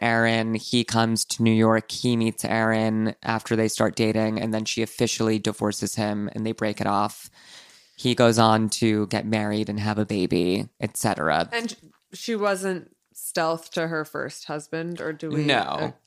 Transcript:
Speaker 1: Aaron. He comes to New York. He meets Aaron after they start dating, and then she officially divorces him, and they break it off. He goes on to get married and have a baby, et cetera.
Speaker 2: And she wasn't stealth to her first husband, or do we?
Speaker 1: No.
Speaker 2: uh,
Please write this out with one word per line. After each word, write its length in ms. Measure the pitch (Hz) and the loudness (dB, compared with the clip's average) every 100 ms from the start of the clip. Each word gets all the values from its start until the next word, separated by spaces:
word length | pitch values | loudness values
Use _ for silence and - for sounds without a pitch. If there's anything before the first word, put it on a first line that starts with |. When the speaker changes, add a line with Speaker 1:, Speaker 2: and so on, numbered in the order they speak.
Speaker 1:
Aaron. 520 | 117 113 113 113 113 | 2 2 4 2 0
He 300 | 110 - 120 | -4 0 0
comes 400 | 113 113 113 113 - | 2 2 2 2 -2
to 160 | - | 2
New 100 | 113 | 4
York. 380 | 110 113 110 - | 6 6 4 0
He 260 | - 127 117 | -4 0 2
meets 280 | 113 - | 0 -2
Aaron 680 | - 110 110 110 110 110 110 - | -2 0 2 2 2 2 0 -2
after 340 | - 113 - 110 | -4 -4 0 0
they 120 | 110 | 2
start 280 | - 110 - | 2 0 2
dating, 420 | 110 107 110 110 | 0 2 0 0
and 140 | 110 | -2
then 140 | 110 110 | -4 -4
she 160 | 117 | -4
officially 560 | 110 - 117 - 113 110 | -4 -2 -2 0 0 0
divorces 560 | 110 - 104 - 101 | -2 -2 -2 -2 -4
him, 340 | - 104 104 104 | -2 -2 -2 -6
and 100 | 110 110 | -6 -6
they 60 | |
break 280 | 113 107 104 | -2 -2 -2
it 60 | 101 | -2
off. 440 | 101 104 - - - - - - - _ - | 0 -2 -6 -20 -20 -20 -20 -20 -20 _ -4
He 180 | 127 | 0
goes 240 | 120 117 113 | 6 6 8
on 300 | 110 110 110 | 6 6 2
to 360 | - 113 107 101 | 2 2 2 0
get 200 | 107 107 | -2 -2
married 420 | 110 104 107 107 | -2 0 -2 -2
and 100 | 104 | -4
have 180 | 107 107 | -2 -2
a 60 | 104 | -2
baby, 640 | 104 90 90 87 98 107 - | 0 0 2 2 0 -4 -6
et 160 | 110 - | -6 -2
cetera. 500 | 110 92 78 78 - | -2 0 2 2 0
Speaker 2:
And 220 | 233 226 - - _ _ | -4 -6 -10 -20 _ _
she 220 | 185 - | -12 -6
wasn't 600 | 220 202 190 190 180 - _ _ | -2 -2 -2 -2 -6 -8 _ _
stealth 560 | - - 185 165 165 - | -16 -8 -2 -2 -2 -6
to 160 | 180 165 | -4 -4
her 160 | 160 | -4
first 400 | 151 147 135 - | -6 -8 -8 -10
husband, 560 | - 151 - 160 170 175 | -8 -8 -6 -8 -6 -6
or 120 | 160 | -8
do 160 | 156 160 | -8 -4
we? 140 | 147 | -2
Speaker 1:
No. 140 | 147 120 | 2 2
Speaker 2:
uh, 320 | 71 73 - - | 0 -4 -6 -6